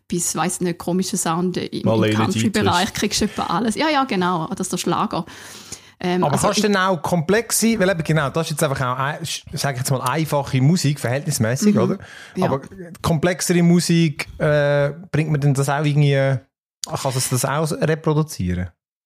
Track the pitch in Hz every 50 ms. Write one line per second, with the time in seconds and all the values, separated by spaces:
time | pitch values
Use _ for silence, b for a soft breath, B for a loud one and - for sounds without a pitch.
0 | B - - 175 170 - - 160 160 180 175 - 175 180 170 - - - 175 185
1 | 185 - - 180 - 180 165 175 180 185 180 170 - - - 143 - - 113 110
2 | 110 107 107 107 110 - - 110 113 117 190 214 202 185 170 175 185 220 - -
3 | - 208 - - 226 202 - - - - 170 170 - 226 214 - 277 320 311 277
4 | 269 170 202 190 180 175 185 165 160 165 185 - 190 - - 170 - 180 175 -
5 | 180 226 - 165 165 B B B B B B B B B B B B B B B
6 | - 180 180 185 175 147 139 135 - 202 202 208 208 214 202 190 185 190 190 156
7 | - - 180 175 147 165 190 226 233 - - - - 226 226 214 185 185 196 165
8 | 151 - 156 160 147 131 - 165 165 - 160 143 160 147 135 135 135 123 127 131
9 | 135 139 156 160 170 - - - - - - 143 - 143 139 123 127 - 135 123
10 | 123 127 127 160 160 147 - 143 139 - - 131 127 143 180 180 - 143 147 -
11 | - 117 123 143 151 - 143 - 110 110 123 139 - 208 208 - 117 190 190 196
12 | B B B B B B B 185 190 - 131 139 - - - - 175 - 165 -
13 | - 151 165 151 135 175 185 180 - - 180 170 175 170 175 175 165 - 170 165
14 | 170 160 143 - - - - - 170 156 147 147 143 143 143 143 143 143 143 165
15 | 185 - - 139 160 156 156 143 139 147 135 135 139 143 143 143 156 147 143 147
16 | 147 143 139 139 135 135 135 123 - _ _ _ _ _ _ _ - - - -
17 | - 139 120 131 123 - 131 123 - 131 135 151 165 151 170 269 247 151 160 156
18 | - 160 151 151 156 151 - - 98 87 90 87 90 90 - _ _ _ _ _
19 | _